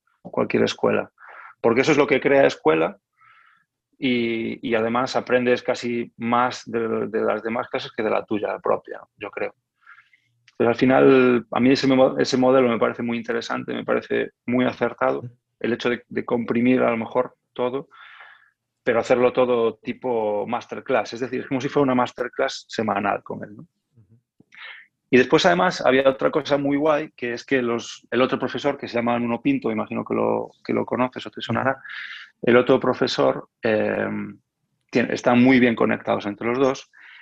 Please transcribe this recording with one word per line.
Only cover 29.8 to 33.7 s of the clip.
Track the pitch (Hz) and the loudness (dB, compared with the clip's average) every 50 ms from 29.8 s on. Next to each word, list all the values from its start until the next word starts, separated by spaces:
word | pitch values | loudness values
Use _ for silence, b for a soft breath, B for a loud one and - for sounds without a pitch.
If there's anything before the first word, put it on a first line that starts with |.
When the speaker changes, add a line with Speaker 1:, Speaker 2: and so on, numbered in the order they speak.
| 107 - 117 113 113 | -4 -6 -6 -8 -6
Speaker 1:
que | - 113 | -4 -2
lo, | 113 110 110 113 110 113 113 _ _ - | 0 0 0 0 -2 -4 -8 _ _ -6
que | - 113 | -4 -2
lo | 117 110 | -2 -2
conoces | - - 113 127 127 - 117 - | -2 -2 -2 -2 -2 -4 -8 -14
o | 110 | -14
te | - 113 | -14 -10
sonará, | - - 113 117 117 131 135 | -6 -4 -2 0 0 -2 -2
Speaker 2:
Ujú. | B B B B B B B B B B B B _ - - | B B B B B B B B B B B B _ 2 4
Speaker 1:
el | 117 | 6
otro | 123 127 135 135 127 | 6 6 6 4 2
profesor, | - 127 123 - 135 117 - - 139 131 131 147 - - _ _ | 2 0 -2 0 -2 -2 0 0 0 0 0 -2 -6 -16 _ _
eh, | - 113 | -2 0